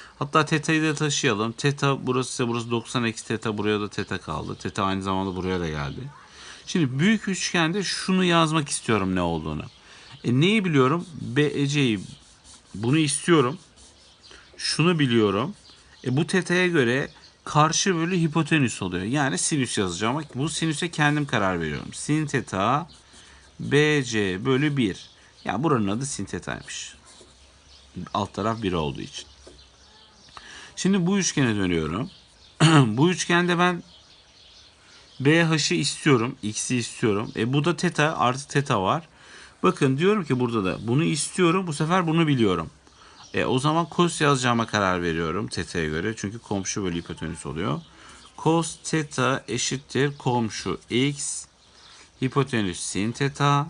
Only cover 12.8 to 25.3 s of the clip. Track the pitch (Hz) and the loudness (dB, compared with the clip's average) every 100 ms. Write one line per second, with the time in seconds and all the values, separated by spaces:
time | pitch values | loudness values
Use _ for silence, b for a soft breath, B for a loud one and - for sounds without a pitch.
12.8 | 113 156 151 - - 165 123 180 - - | 0 2 2 0 4 4 4 -2 -14 -20
13.8 | - - - - - B B - - - | -20 -20 -20 -20 -20 B B -8 -4 2
14.8 | 165 170 135 117 104 98 147 208 - B | 2 4 2 4 4 2 -2 -8 -20 B
15.8 | B B 131 131 170 190 175 180 180 165 | B B -2 0 0 0 0 0 2 4
16.8 | 117 131 - B B B - 151 156 - | 2 2 -4 B B B -2 4 4 4
17.8 | 196 165 165 185 165 165 151 160 120 - | 0 0 2 2 2 2 2 4 2 0
18.8 | 95 90 101 147 139 175 - 151 120 - | -4 -4 -2 0 0 0 -2 0 0 0
19.8 | 90 87 110 143 151 123 156 - 165 151 | -2 0 -2 -2 -4 -6 -4 -2 -2 -2
20.8 | 175 - 147 147 143 117 98 90 78 71 | -4 2 2 2 0 0 0 0 -2 -6
21.8 | - - - 151 151 127 98 95 104 143 | -8 -10 -2 -2 0 -4 -2 -2 0 0
22.8 | 170 B B B B B B - 117 143 | -4 B B B B B B -10 0 4
23.8 | 151 151 120 113 98 92 131 131 151 139 | 4 2 0 0 0 0 0 2 2 2
24.8 | 107 85 - B B | 0 -2 -12 B B